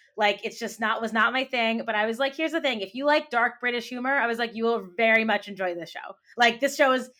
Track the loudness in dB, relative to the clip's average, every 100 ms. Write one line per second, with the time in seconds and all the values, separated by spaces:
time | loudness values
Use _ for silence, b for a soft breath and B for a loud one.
0 | b 0 0 0 -6 -8 -10 -4 -2 0
1 | 0 2 2 2 -2 0 0 0 -2 0
2 | 0 0 -2 0 -2 0 0 -2 -6 -2
3 | 2 2 2 0 0 0 -2 -2 -4 -6
4 | -2 0 0 0 -4 -2 0 0 -4 0
5 | 4 4 4 0 -2 -4 -4 -4 -8 -12
6 | -14 -18 b 2 2 4 -2 2 4 2
7 | -2 -14